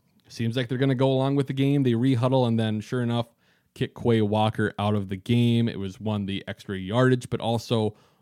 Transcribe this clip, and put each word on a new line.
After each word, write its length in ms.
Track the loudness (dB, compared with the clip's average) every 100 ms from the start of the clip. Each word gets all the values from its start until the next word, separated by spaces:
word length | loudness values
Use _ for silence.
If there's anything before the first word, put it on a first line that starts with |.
| _ _ _
seems 300 | -6 -4 -4
like 100 | -4
they're 120 | 0
gonna 160 | 0 2
go 160 | 2
along 240 | 2 0 0
with 100 | -2
the 80 |
game. 300 | 0 2 2
They 80 | 2
rehuddle, 540 | 2 2 2 2 2 2
and 120 | 2
then 220 | 0 -2
sure 200 | -4 -4
enough, 240 | -2 -2 -4 _ _ _ _ -8
kick 180 | -8
Quay 280 | -2 2 2
Walker 500 | 2 2 0 0 -4 -2
out 160 | -2 0
of 140 | -2
the 60 | -6
game. 540 | 0 2 4 2 0
It 80 | -4
was, 220 | -8 -8
one, 240 | -6 -4 -4
the 180 | -6 -8
extra 300 | -12 -10 -8
yardage, 520 | -2 2 4 2 -2
but 100 | -6
also 560 | -4 -4 -2 -2 -2 -4 _ _